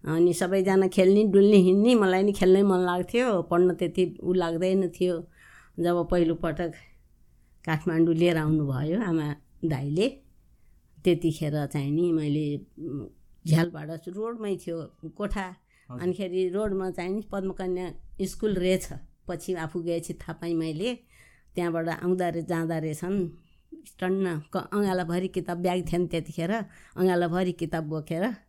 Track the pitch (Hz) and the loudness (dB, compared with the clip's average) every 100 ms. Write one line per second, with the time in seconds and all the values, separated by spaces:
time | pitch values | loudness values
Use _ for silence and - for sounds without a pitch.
0 | 147 160 175 170 180 196 190 190 190 - | -2 2 2 2 0 2 4 4 4 4
1 | 190 202 214 196 202 202 185 196 226 240 | 6 6 6 8 10 8 8 6 6 6
2 | 190 185 202 202 185 190 202 185 180 180 | 4 4 2 4 6 8 6 4 2 0
3 | 180 240 254 190 165 175 180 180 175 190 | 0 0 2 0 0 4 4 2 -2 0
4 | 175 - - 185 170 165 185 190 180 - | -2 -2 -2 0 0 0 0 2 0 -2
5 | 180 165 170 _ - - - - 170 175 | -2 -2 -8 _ -20 -20 -18 -4 0 0
6 | 165 175 165 165 165 151 170 - - - | 0 2 2 0 -4 -4 -6 -8 -20 -20
7 | _ _ _ _ _ _ - 156 185 165 | _ _ _ _ _ _ -4 -4 0 2
8 | 165 160 175 165 151 156 139 131 151 190 | 2 4 2 2 2 0 0 -2 -2 -2
9 | 208 160 147 143 _ - 165 135 143 156 | 0 -2 -2 -6 _ -6 -4 -4 -2 -2
10 | 233 - _ _ _ _ - _ _ - | -2 -4 _ _ _ _ -20 _ _ -2
11 | 180 170 170 156 151 151 143 147 139 151 | 0 2 0 -2 -4 -4 -4 -4 -2 0
12 | 175 160 151 147 151 143 - - 160 139 | 2 0 0 -2 -2 -6 -10 -14 -10 -10
13 | 110 _ - - 165 156 170 156 147 160 | -12 _ -20 -14 0 0 0 -6 -12 -12
14 | - 185 220 233 208 180 - 165 151 _ | -12 -10 -8 -8 -6 -6 -6 -8 -10 _
15 | 160 - 202 208 185 180 _ _ - 123 | -18 -8 -6 -6 -8 -14 _ _ -16 -6
16 | 175 180 185 185 185 190 214 190 185 180 | -4 -4 -4 -2 -2 -2 -2 -4 -4 -6
17 | 180 202 208 196 190 180 185 180 180 - | -6 -6 -6 -6 -6 -6 -6 -4 -6 -12
18 | - - 190 - 220 185 180 185 - 156 | -16 -8 -8 -2 -2 0 2 0 -2 -14
19 | - _ - 170 - 180 160 180 170 170 | -14 _ -12 -10 -6 -6 -4 -6 -4 -4
20 | 170 160 - 160 170 165 160 151 220 240 | -4 -12 -12 -10 -4 -2 -2 -4 -4 -6
21 | _ _ - _ _ - 170 165 165 160 | _ _ -20 _ _ -4 -2 -2 -4 -2
22 | 175 185 175 170 156 165 165 165 156 151 | -2 0 -2 -4 -4 -2 -2 -2 -4 -6
23 | 180 202 170 - _ _ _ - - - | -4 -4 -4 -8 _ _ _ -20 -20 -6
24 | 185 190 185 160 151 190 - 208 202 185 | -2 -2 -2 -4 -6 -8 -4 -2 0 0
25 | 170 175 185 190 175 175 180 180 170 175 | -2 -4 -2 -6 -6 -2 -2 -2 -2 -2
26 | 175 165 156 165 170 226 202 - - - | -2 -4 -6 -6 -4 -4 -6 -14 -16 -2
27 | 185 175 175 175 185 175 160 165 151 156 | 2 2 0 0 -2 -4 -6 -6 -6 -8
28 | 151 165 214 214 | -6 -4 -4 -6